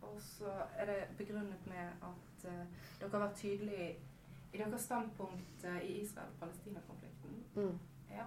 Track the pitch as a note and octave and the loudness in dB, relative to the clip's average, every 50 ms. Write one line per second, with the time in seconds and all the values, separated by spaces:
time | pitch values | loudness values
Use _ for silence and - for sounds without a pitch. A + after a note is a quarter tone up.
0 | G#3+ G#3+ G#3 G#3 G#3 - - - G#3+ G3+ G3 G3 F3 - - - G3 G#3 G3+ G3 | -6 -6 -6 -6 -6 -8 -6 -2 0 0 2 2 0 0 4 4 4 6 6 4
1 | F#3+ - - - G#3 - G#3 G#3 G#3 G3+ G3 F3 F3+ F#3 F#3 F3+ F3 F3 F3 F3 | 4 2 0 -2 -2 0 2 2 2 2 0 -2 -4 -4 -2 0 -2 -2 -2 -4
2 | - F3+ F3+ F3+ - - - - - F3+ F3+ F3 F3 F3 - - - - - - | -6 -6 -6 -6 -10 -12 -14 -8 -6 -4 -2 -2 -2 -4 -4 -8 -10 -10 -6 -4
3 | G3 G3 G3+ G#3 G#3 G3+ G3+ - - G3+ G3+ G3+ G#3 G#3 G#3 F#3 F3 E3 E3 - | -2 4 6 6 6 6 4 2 2 2 4 4 4 2 2 2 2 0 0 -2
4 | - - - - - - - - - - - G3 G#3+ G#3 G#3+ A#3 - - - A#3 | -6 -10 -12 -14 -12 -12 -12 -12 -12 -6 0 2 2 4 4 2 2 4 4 4
5 | A3+ A3 - - G3 F3+ F3+ F3+ F3+ - - - - F3+ F3+ F3 - G3 - G#3 | 4 2 0 -2 -2 -2 -2 -4 -6 -6 -8 -4 -2 0 2 2 2 2 2 2
6 | G#3 G#3 - - - - - - - E3+ - - - G#3 G3+ - - - - - | 0 0 -2 -4 -6 -6 -6 -4 -4 -4 -4 -6 -6 -6 -6 -6 -6 -8 -10 -10
7 | - - - - - - F#3+ G#3+ - - - G3+ G3+ F#3+ F3 F3 - - - - | -10 -10 -10 -10 -8 -6 -6 -6 -6 -2 2 4 6 6 4 2 -2 -8 -12 -12
8 | - - G3+ G#3 A3+ | -10 -8 -6 -6 -6